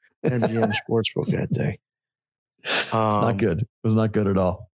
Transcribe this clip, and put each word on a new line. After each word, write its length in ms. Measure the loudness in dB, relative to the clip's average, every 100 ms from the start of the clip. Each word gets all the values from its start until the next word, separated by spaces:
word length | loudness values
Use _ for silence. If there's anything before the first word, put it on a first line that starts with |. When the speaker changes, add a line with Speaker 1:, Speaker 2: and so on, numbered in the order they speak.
| _ _
Speaker 1:
<laughs> 200 | -2 0
Speaker 2:
M 60 | 0
G 80 | 0
M 140 | 0 -2 -2
Sportsbook 380 | -2 0 -2 -2
that 200 | -2 -2
day. 260 | -2 -2 -4 _ _ _ _ _ _ _ _
Speaker 1:
It's 280 | -6 -4 -2
not 300 | 0 2 2 0
Speaker 2:
Um, 60 | 0
Speaker 1:
good. 240 | 0 0
It 60 | -4 _
was 100 | 0
not 180 | 2 2
good 140 | 0 2
at 100 | 2
all. 320 | 2 -2 -8